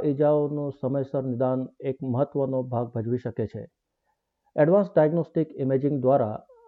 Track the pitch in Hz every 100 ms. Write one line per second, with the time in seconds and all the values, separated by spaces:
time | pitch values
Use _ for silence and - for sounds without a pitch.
0 | 151 139 147 151 147 147 143 - 127 139
1 | 135 143 131 120 127 131 127 - 139 131
2 | 131 123 143 143 135 131 127 117 120 117
3 | 113 123 120 113 107 110 107 _ _ _
4 | _ _ _ _ _ - 151 196 190 165
5 | 151 170 151 165 156 - 135 135 143 143
6 | 127 139 107 107 - -